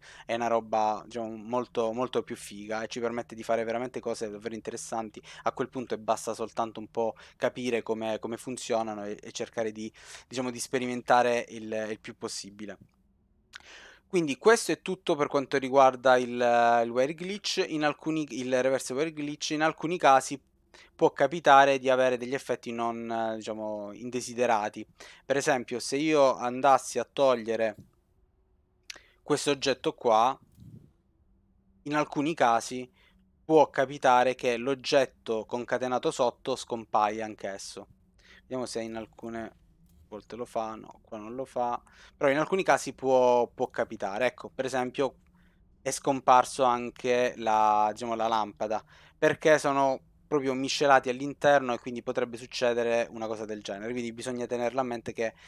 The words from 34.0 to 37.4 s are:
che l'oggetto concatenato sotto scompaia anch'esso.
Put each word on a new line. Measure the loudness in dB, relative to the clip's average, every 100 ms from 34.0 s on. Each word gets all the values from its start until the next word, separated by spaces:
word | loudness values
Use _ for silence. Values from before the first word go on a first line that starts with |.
| 4 6 4
che | 2 -2 0
l'oggetto | -2 -4 2 2 2 _ -6 -4 -4
concatenato | -6 -2 -2 0 -2 -2
sotto | 0 0 0 -6 -6
scompaia | -6 -8 -2 2 2 0 -8
anch'esso. | -10